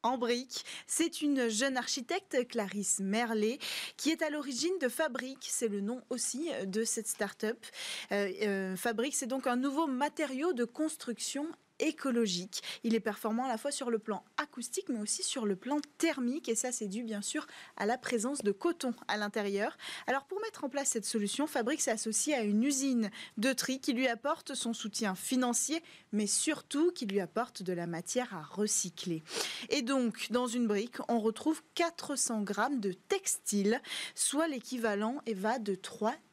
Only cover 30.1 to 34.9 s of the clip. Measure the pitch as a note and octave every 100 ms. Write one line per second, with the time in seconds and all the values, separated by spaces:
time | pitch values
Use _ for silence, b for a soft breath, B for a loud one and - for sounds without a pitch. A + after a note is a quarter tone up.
30.1 | - - A#3+ B3 A#3+ A#3 G#3 A#3+ - -
31.1 | A#3 G#3+ A3 D#4 D#4 - - E4+ E4+ -
32.1 | C#4 - A3 G3+ G3+ A#3+ C#4 G3 F3+ _
33.1 | G4 - - - G3+ G3 B3 B B B
34.1 | - - C#4 E4 C4 - B3 A3+